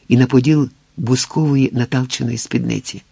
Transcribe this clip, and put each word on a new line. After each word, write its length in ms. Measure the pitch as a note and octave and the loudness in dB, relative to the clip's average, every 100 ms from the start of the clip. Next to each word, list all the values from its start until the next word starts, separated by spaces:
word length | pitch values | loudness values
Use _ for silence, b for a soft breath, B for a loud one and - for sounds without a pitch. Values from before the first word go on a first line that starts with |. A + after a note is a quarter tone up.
| - | 0
і 100 | A#2+ | 2
на 80 | B2+ | 4
поділ 440 | C3 C3+ D3+ B2+ _ _ - | 4 4 2 0 _ _ -8
бускової 720 | A2 B2+ - D#3+ D3+ C#3 B2+ | -2 -2 -2 -2 0 2 0
наталченої 640 | B2+ A#2 C3 B2+ - A#2+ A#2 | 0 -2 -2 -4 -4 -4 -6
спідниці. 680 | - - A#2 G#2+ - - _ | -4 -4 -2 -4 -6 -16 _